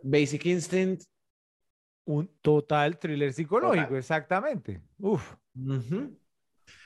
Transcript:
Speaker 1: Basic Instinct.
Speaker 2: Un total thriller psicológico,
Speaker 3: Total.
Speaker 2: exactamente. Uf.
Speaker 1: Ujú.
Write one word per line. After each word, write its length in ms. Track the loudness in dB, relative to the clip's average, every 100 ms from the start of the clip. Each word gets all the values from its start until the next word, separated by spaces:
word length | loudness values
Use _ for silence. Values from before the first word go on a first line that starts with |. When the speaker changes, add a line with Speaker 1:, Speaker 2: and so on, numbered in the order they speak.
Speaker 1:
Basic 420 | 0 2 2 0 0
Instinct. 580 | 0 0 0 0 -2 -8 _ _ _ _ _ _ _ _ _
Speaker 2:
Un 260 | -4 -2 -2 _
total 580 | 4 4 4 2 2 0
thriller 360 | -4 0 -2
psicológico, 500 | -2 0 2 2 2
Speaker 3:
Total. 140 | 0 -2
Speaker 2:
exactamente. 840 | -2 -2 0 -2 -2 -6 -8 -12 -14 -6
Uf. 360 | -2 -2 -4 -16 _
Speaker 1:
Ujú. 640 | -10 -4 -4 -2 -6 -6 -12 _ _ _ _ _ -20